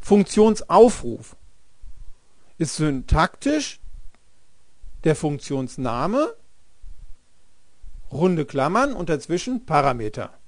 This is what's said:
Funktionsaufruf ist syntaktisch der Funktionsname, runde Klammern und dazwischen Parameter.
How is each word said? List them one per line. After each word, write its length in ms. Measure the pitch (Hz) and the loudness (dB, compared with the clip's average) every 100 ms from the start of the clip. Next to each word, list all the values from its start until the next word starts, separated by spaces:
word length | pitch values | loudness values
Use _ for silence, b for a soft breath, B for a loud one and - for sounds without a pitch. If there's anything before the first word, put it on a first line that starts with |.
Funktionsaufruf 1300 | - 202 190 - 220 214 - 175 233 - 120 113 - - - - - - - - - - - - - - | 6 4 6 6 6 4 4 8 8 6 -6 -8 -12 -18 -20 -20 -20 -14 -12 -10 -10 -12 -14 -20 -20 -6
ist 180 | 160 - | -6 0
syntaktisch 1040 | 156 135 123 - 175 - 277 302 277 - - - - - - - - - - - - - | 0 -2 2 4 4 2 -2 0 -2 -10 -12 -10 -10 -12 -20 -20 -20 -20 -20 -16 -12 -4
der 120 | 156 151 | 0 0
Funktionsname, 1160 | 156 143 - 139 127 - 127 117 156 240 320 453 - - - - - - - - _ - - - - - - - - | -2 -4 -4 -4 -4 -4 -4 -2 0 0 -2 -4 -20 -20 -20 -16 -12 -10 -10 -12 _ -20 -20 -20 -20 -16 -12 -10 -8
runde 340 | 135 185 170 147 | 0 2 2 -2
Klammern 480 | 139 135 202 277 | -2 0 2 0
und 160 | 233 175 | -2 -4
dazwischen 560 | 151 - 175 - 254 - | -4 -2 -4 -4 -6 0
Parameter. 680 | 151 139 123 107 113 101 - | 2 2 0 -4 -6 -10 -12